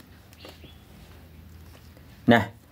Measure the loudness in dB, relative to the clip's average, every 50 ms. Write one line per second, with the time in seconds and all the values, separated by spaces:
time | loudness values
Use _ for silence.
0 | -20 -20 -20 -20 -20 -20 -20 -18 -18 -18 -18 -18 -20 -20 -20 -20 -20 -20 -20 -20
1 | -20 -20 -20 -20 -20 -20 -20 -20 -20 -20 -20 -20 -20 -20 -20 -20 -20 -20 -20 -20
2 | -20 -20 -20 4 8 10 10 10 8 4 -4 -12 -20 -20